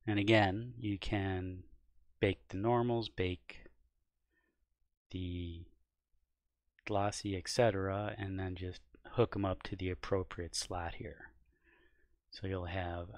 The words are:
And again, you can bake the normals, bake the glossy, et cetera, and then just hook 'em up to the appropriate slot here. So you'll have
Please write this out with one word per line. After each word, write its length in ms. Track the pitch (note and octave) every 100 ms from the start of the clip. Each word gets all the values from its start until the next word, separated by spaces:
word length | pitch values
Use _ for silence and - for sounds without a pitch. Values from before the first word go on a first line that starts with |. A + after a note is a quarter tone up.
| A2
And 140 | G2+
again, 540 | G2+ A2 G2 G2+ B2 A#2
you 200 | A2 G2
can 680 | - G#2 G2 F#2 F#2 F2+ - - _ - - -
bake 260 | G2+ F#2+ -
the 80 | F#2+
normals, 520 | A2+ A#2+ A#2+ A#2 A2+
bake 560 | - F#2 F2+ - - - _ _ _ _ _ _ _ _ _ _ _ _ _ -
the 560 | F#2 F2+ F2 F2 E2 E2 - _ _ _ _ _ _ _ _ _ _ -
glossy, 500 | G2+ G2+ - G2+ F#2+
et 120 | -
cetera, 680 | - A#2 F#2+ F#2+ G2 G#2 -
and 220 | G2 F#2+
then 160 | F#2
just 260 | F2+ F2+ - - - -
hook 220 | - A2
'em 100 | G2+
up 200 | G2 F#2
to 100 | -
the 160 | G2 F#2
appropriate 640 | F2+ - G2 F2+ - E2+
slot 400 | - - F2+ E2+
here. 380 | - E2+ - - - _ _ _ _ _ _ _ _ _
So 160 | - F#2+
you'll 200 | F#2 F2
have 440 | F#2 F2 F2 F2